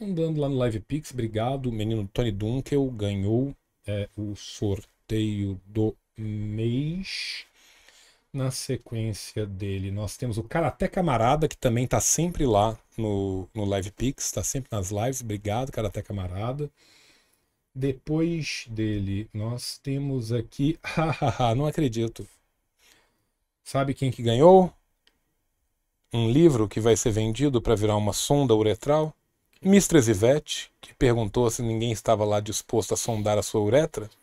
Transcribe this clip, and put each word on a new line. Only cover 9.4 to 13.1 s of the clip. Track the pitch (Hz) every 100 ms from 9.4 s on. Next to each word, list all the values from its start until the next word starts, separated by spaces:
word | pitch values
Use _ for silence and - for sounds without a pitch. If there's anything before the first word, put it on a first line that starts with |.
| 104
dele, | 95 101 95 98
nós | 101 107 -
temos | 123 107
o |
Karaté | 113 165 151 - 190
Camarada, | 196 170 117 117 151 151
que | -
também | 127 117 127
tá | 123
sempre | - - 175 170
lá | 135 101 110 110 _ -
no, | 110